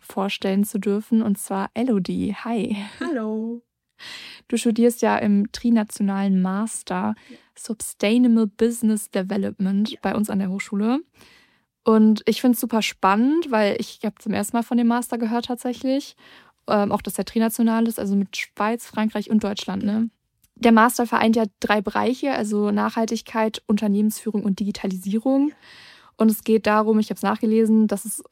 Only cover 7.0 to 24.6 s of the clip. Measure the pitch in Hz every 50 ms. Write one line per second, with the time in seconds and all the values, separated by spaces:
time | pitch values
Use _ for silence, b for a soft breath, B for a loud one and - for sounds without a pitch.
7 | 202 214 214 B B B 247 B B B B - - - 220 - - - - -
8 | 208 202 226 247 247 240 226 226 226 202 - - 226 233 233 - - 214 214 202
9 | - - - 202 185 190 196 208 196 202 208 - 190 190 196 196 214 - - -
10 | - 190 - - 214 208 214 190 196 185 190 196 - - 208 196 208 226 254 294
11 | 339 _ b b b b b b b b b b b b b _ - - 220 220
12 | 214 220 214 208 - - 220 - - 254 233 - 262 226 240 220 202 - - -
13 | - 190 196 214 240 269 302 339 349 285 240 214 208 202 - - 214 - - -
14 | - 208 - - - 220 185 202 208 - - 233 226 - 247 233 240 233 233 247
15 | 233 - 247 233 233 214 233 240 240 - 247 233 - 247 240 233 - 262 262 285
16 | - - - b b b b b b b b b _ - 214 208 202 202 214 208
17 | - 208 - - 190 - - 226 226 226 - - 226 226 226 226 233 233 220 -
18 | 208 196 202 196 196 - - - - - _ - 202 214 233 233 - - - 220
19 | 220 220 - 214 196 - 220 214 214 196 208 - - - 185 190 - 208 208 220
20 | 226 226 _ _ _ _ _ _ _ _ _ - 233 233 226 220 220 247 - -
21 | 240 226 240 - - 226 220 233 226 208 _ - - - 208 214 196 214 - 208
22 | 208 220 254 254 294 277 262 - 214 208 214 208 208 208 208 208 208 220 - 233
23 | 226 220 226 220 - - - 226 220 220 220 - _ - 214 202 226 202 196 208
24 | 214 214 - - - 220 202 202 - 202 190 -